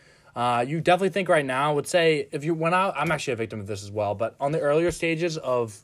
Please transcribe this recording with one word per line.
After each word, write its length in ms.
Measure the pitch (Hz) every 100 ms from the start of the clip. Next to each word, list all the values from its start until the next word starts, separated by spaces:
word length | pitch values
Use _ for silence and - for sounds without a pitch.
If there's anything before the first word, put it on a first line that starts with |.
| _ _ _ 123
Uh, 280 | 120 120
you 160 | 127 160
definitely 280 | 170 180 190
think 200 | 202 175
right 160 | 160
now, 260 | 135 127 147
I 40 |
would 140 | 147 139
say, 400 | 180 165 151 139
if 140 | 151
you, 100 | 151
when 180 | 160 165
I, 180 | 180 196
I'm 200 | 139 160
actually 220 | 147 -
a 40 | 117
victim 220 | 113 110
of 80 | 101
this 160 | 98
as 80 | 101
well, 240 | 104 104
but 220 | 98 113 -
on 140 | 143
the 80 | 156
earlier 320 | 143 151 170
stages 460 | 165 165 160 175 156
of 380 | 131 123 113 -